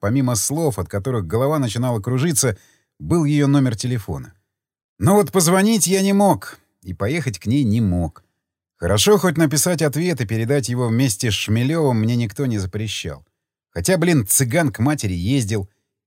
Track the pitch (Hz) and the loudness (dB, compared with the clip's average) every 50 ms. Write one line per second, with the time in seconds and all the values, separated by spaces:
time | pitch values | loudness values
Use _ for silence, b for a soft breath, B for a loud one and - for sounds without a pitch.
0 | - 104 123 139 131 123 120 104 - - 143 160 165 143 - - - - - 101 | -4 -2 0 0 0 0 0 -2 -2 -2 -2 -2 0 -2 -2 -2 -4 -4 -6 -6
1 | 95 135 123 113 90 78 82 113 131 143 156 151 131 110 101 117 127 127 120 107 | -4 -2 -4 -4 -2 -2 -2 0 0 0 0 0 0 -2 -2 -2 -2 -2 -2 -2
2 | - 123 127 127 147 175 147 - - 120 98 b b b b b b b b - | -2 -2 -2 0 0 0 0 0 0 0 -2 b b b b b b b b -10
3 | - 78 165 175 151 143 147 147 143 139 143 143 131 127 117 - - 120 127 113 | -4 0 0 2 2 2 2 2 4 4 4 4 4 2 0 -2 -4 -4 -4 -4
4 | - - 80 69 62 - - _ _ _ _ _ _ _ _ _ _ _ _ - | -6 -8 -10 -10 -10 -14 -18 _ _ _ _ _ _ _ _ _ _ _ _ 0
5 | 95 143 202 208 196 - - 190 160 165 185 190 196 220 233 196 - 170 190 196 | 2 4 4 4 4 2 2 2 2 4 4 4 4 2 2 2 2 2 2 2
6 | 196 196 196 202 202 190 143 - - - - - _ _ _ _ - 92 87 - | 2 2 4 4 4 4 2 2 -2 -12 -20 -20 _ _ _ _ -14 -12 -8 -4
7 | 98 117 156 170 131 127 101 - - 101 127 147 135 104 104 120 110 95 87 87 | -4 -4 -2 -2 -4 -6 -6 -6 -2 0 0 2 2 2 2 2 2 0 0 0
8 | 85 78 - - _ _ _ _ _ _ _ _ _ _ _ - 85 90 101 104 | -2 -4 -6 -12 _ _ _ _ _ _ _ _ _ _ _ -6 -2 0 0 2
9 | - 208 214 196 185 180 143 156 165 139 156 143 - 180 175 143 160 147 131 151 | 4 4 4 4 4 2 2 2 2 2 2 0 0 0 0 0 0 0 0 -2
10 | 175 185 165 127 117 92 113 110 113 117 143 143 113 120 120 123 123 113 113 120 | -2 -2 -2 -2 -4 -2 -2 -2 0 0 0 0 -2 -2 -2 -2 -2 0 2 2
11 | 139 131 - - 131 113 92 - - - 107 117 123 135 160 165 151 135 120 110 | 2 0 0 -2 -2 -2 -2 -2 -2 -2 0 0 0 0 0 0 0 2 2 0
12 | 110 117 123 117 117 101 - - 139 127 110 101 92 90 - 104 110 101 - - | 0 0 0 -2 -2 -4 -4 -4 -4 -2 -2 -2 -4 -4 -6 -6 -8 -6 -8 -8
13 | - 82 69 67 - _ _ _ _ _ _ _ _ _ - 90 - 180 190 165 | -8 -10 -12 -12 -16 _ _ _ _ _ _ _ _ _ -8 -4 -2 0 0 2
14 | 165 180 170 135 98 - - - 135 117 113 170 165 127 - - 113 147 151 143 | 2 2 2 2 2 2 0 0 0 2 2 0 0 0 0 0 0 0 0 -2
15 | - 95 90 87 87 113 139 139 110 98 113 104 95 - _ _ _ _ _ _ | -2 -4 -4 -2 -2 0 0 0 0 -2 -2 -4 -6 -8 _ _ _ _ _ _
16 | _ | _